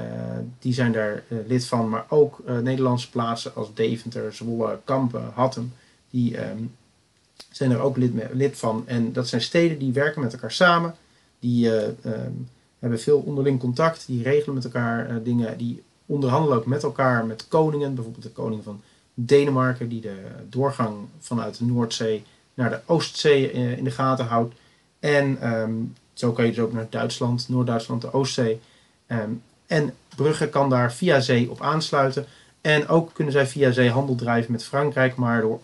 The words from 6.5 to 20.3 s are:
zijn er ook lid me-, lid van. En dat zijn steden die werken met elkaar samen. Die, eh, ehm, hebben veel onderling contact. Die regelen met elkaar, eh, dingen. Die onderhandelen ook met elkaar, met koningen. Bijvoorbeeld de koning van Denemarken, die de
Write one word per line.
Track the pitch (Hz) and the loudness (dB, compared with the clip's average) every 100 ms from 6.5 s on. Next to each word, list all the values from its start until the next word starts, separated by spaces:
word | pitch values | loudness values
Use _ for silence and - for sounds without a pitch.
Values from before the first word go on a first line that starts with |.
| 104 117 - _ _ _ _ _ - - | -8 -10 -12 _ _ _ _ _ -20 -20
zijn | - 131 | -2 0
er | 117 | 2
ook | 139 127 | 2 2
lid | 123 | 0
me-, | 117 113 | 0 -4
lid | 127 139 - | 0 0 0
van. | 113 110 120 | -2 -2 -2
En | 120 113 | -2 0
dat | 127 123 | -2 -2
zijn | 120 | -2
steden | - 170 170 151 | 0 2 2 2
die | 135 | 0
werken | 123 147 151 | 0 0 0
met | 120 | -4
elkaar | - 110 | -6 -8
samen. | - 180 170 170 - _ _ _ _ | 4 6 6 2 -6 _ _ _ _
Die, | 123 120 117 110 | 0 2 4 2
eh, | 107 - - | 0 -4 -6
ehm, | 113 - - 127 _ _ _ | -6 -6 -8 -12 _ _ _
hebben | 120 117 | -4 0
veel | - 143 | 4 4
onderling | - 143 139 135 | 2 0 0 0
contact. | 127 120 160 160 - | 0 0 0 0 -6
Die | 123 | -4
regelen | 120 147 147 | 2 0 0
met | 135 | -4
elkaar, | 123 123 117 117 - | -4 -4 -2 -2 -4
eh, | 117 | -4
dingen. | 117 120 113 117 | 0 0 0 -4
Die | 120 - - _ - | -6 -8 -14 _ -6
onderhandelen | 143 135 139 156 120 | -2 2 2 2 2
ook | 117 | 0
met | 131 | -2
elkaar, | 139 127 131 120 113 | -2 0 2 2 -2
met | 110 - | -8 0
koningen. | 160 156 147 139 | 2 2 0 -4
Bijvoorbeeld | 127 113 120 | -4 -8 -12
de | 117 | -14
koning | - 113 107 | -8 -6 -6
van | 107 101 - _ _ | -10 -16 -18 _ _
Denemarken, | - 120 143 143 131 127 123 120 | -8 4 6 6 2 2 0 -6
die | 113 | -8
de | 110 95 110 | -10 -12 -14